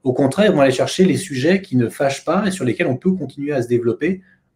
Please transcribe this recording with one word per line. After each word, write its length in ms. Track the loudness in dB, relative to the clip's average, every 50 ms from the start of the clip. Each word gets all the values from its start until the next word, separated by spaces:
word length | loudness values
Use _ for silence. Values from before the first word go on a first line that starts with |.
| _
Au 80 | -2
contraire, 340 | 0 2 0 0 2 2 2
ils 80 | 4 4
vont 60 | 4
aller 100 | 4 4
chercher 340 | 4 0 -2 -2 2 2 4
les 120 | 4 4
sujets 460 | 0 -4 -6 -6 0 2 2 2 0
qui 140 | 0 -2 0
ne 120 | 0 0 0
fâchent 360 | -2 -2 -2 -2 -2 -4 -4
pas 220 | -2 -2 0 0
et 60 | -2
sur 120 | -4 -2 -2
lesquels 220 | -4 -2 -2 -2
on 100 | -2 -2
peut 140 | 0 0 -2
continuer 420 | -2 -2 -6 -10 -10 -10 -6 -4
à 80 | -2 -4
se 60 | -2
développer 560 | 0 -2 0 0 -2 -2 -2 -2 -4 -4 -4 _ _ _ _ _ _ _